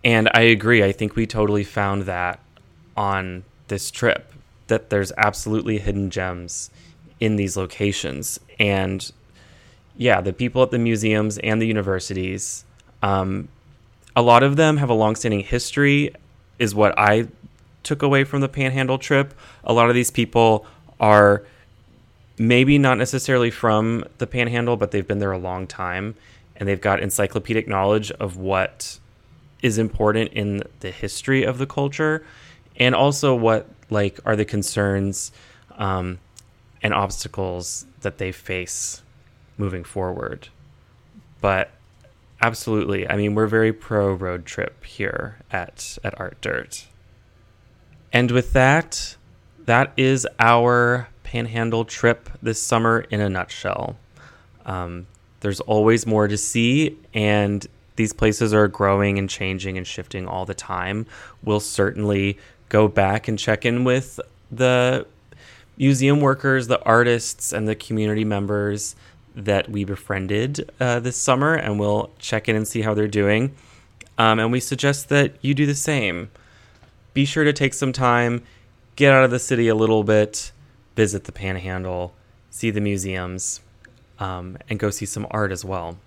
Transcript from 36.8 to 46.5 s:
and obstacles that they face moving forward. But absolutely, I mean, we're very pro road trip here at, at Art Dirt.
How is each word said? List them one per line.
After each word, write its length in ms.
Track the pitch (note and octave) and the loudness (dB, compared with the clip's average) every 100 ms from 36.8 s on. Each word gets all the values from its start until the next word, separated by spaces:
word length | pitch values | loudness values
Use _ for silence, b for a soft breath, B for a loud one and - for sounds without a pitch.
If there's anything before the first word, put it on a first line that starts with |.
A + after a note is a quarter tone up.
and 140 | A2 | 0
obstacles 920 | F#2+ G2 - - - F#2+ F2 F2+ - - - | 0 0 -4 -10 -6 -6 -6 -10 -12 -16 -8
that 180 | G2+ - | -8 -6
they 140 | F#2 | -8
face 720 | F2+ - F#2 F2+ - - - _ _ _ _ _ - | -8 -8 -8 -8 -10 -10 -12 _ _ _ _ _ -8
moving 260 | G2+ F2+ | -6 -6
forward. 640 | E2 G2 F#2 F#2 A#1 - - _ - _ _ _ _ - _ _ | -10 -8 -6 -6 -10 -12 -16 _ -20 _ _ _ _ -20 _ _
But 300 | G2 F#2+ - _ _ _ - _ _ _ | 0 0 -2 _ _ _ -20 _ _ _
absolutely, 680 | A#2 A2+ - G#2+ F#2 G2 F#2 | -2 -2 -2 -2 0 -4 -2
I 80 | G2+ | -2
mean, 180 | G#2 | 0
we're 120 | G#2 A2 | 0 0
very 260 | A2 A2 | 2 2
pro 420 | A2 - G#2+ G2+ | 0 -4 0 0
road 320 | F#2 F#2 F2+ E2+ | -2 -4 -8 -10
trip 360 | - - - | -8 -8 -10
here 520 | - - G2+ - - G#2+ - | -20 -8 -6 -6 -8 -12 -10
at, 460 | F#2+ F2 - - - | -8 -8 -14 -16 -10
at 160 | - - | -10 -10
Art 220 | F#2 - | -14 -10
Dirt. 460 | - | -6